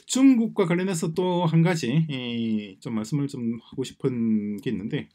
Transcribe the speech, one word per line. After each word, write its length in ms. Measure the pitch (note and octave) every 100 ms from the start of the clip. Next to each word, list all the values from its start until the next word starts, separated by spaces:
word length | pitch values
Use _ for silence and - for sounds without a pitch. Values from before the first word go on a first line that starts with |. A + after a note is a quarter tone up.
| -
중국과 640 | B3 C4+ B3 A3+ - F3
관련해서 460 | F3 F#3 E3+ F#3
또 300 | D#3+ F3+ F3 F3
한 160 | E3
가지, 440 | E3 E3+ A#2+ D3 D#3+
이, 680 | C3+ B2 A#2 A2+ G#2+ G#2 F#2
좀 160 | C3+ A2+
말씀을 320 | G#2+ D3 C#3
좀 320 | C#3 A#2 A#2
하고 220 | - -
싶은 760 | B2+ - C3+ B2 A2+ G#2+ G#2 G2+
게 120 | B2+
있는데, 400 | G#2+ G#2+ C#3+ -